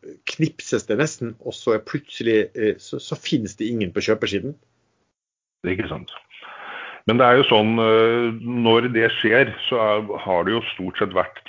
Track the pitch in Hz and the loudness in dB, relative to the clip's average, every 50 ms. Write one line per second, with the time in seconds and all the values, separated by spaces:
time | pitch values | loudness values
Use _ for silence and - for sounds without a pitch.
0 | - - - - _ - - - 160 151 - - - - - 110 - - 110 107 | -20 -20 -20 -14 _ -10 -4 -2 -2 -2 -2 -6 -8 -4 -4 -4 -2 -2 -2 -2
1 | 151 156 - - 123 117 113 - - 120 - - - 127 113 107 - - - 147 | -2 -2 -4 -8 -10 -10 -10 -12 -12 -12 -12 -6 -2 -2 -2 -2 -2 -6 -10 -10
2 | - - - - 120 113 113 110 98 90 - - 110 107 95 - - - - 131 | -10 -12 -12 -6 -2 0 2 2 0 -2 -4 -2 -2 -2 -2 -2 -6 -12 -12 -12
3 | - - - - - - - 139 107 95 - - 113 113 120 113 104 90 80 104 | -10 -10 -10 -10 -4 -2 -2 -2 -2 -4 -6 -6 -6 -4 -2 -2 -4 -4 -4 -2
4 | 98 - 107 104 - 104 98 98 87 135 151 - _ _ _ _ _ _ _ _ | -2 0 0 0 -2 -2 -2 -4 -4 -6 -10 -12 _ _ _ _ _ _ _ _
5 | _ _ _ _ _ _ _ _ _ _ _ _ - - 92 - - 73 - - | _ _ _ _ _ _ _ _ _ _ _ _ -6 -6 -4 -4 -6 -8 -10 -12
6 | - - - - - _ - - - - - - - - - - - - - - | -12 -16 -18 -20 -20 _ -20 -20 -20 -20 -18 -18 -16 -14 -14 -14 -14 -16 -16 -6
7 | - - 113 120 131 123 123 127 131 - 120 107 107 110 113 113 113 110 110 113 | -2 0 4 6 6 8 8 6 6 6 6 4 4 4 2 2 4 4 6 6
8 | 113 113 117 120 120 117 113 113 113 117 123 120 117 113 113 117 117 127 120 110 | 6 4 2 2 0 -2 -4 -6 -8 -6 -2 2 4 4 6 4 4 2 2 2
9 | 113 113 - - - 110 110 127 139 120 104 - - - 131 120 110 107 104 107 | 2 2 2 0 0 4 4 4 4 2 0 -6 -6 -2 -2 0 2 2 0 0
10 | 107 101 101 - - 98 92 87 85 95 110 117 110 - - - 92 90 - - | -2 -4 -8 -6 -4 -2 0 0 0 0 -2 -2 -4 -6 -8 -8 -8 -8 -4 -4
11 | 107 95 90 92 90 - - - - | -4 0 0 0 -2 -2 -6 -16 -10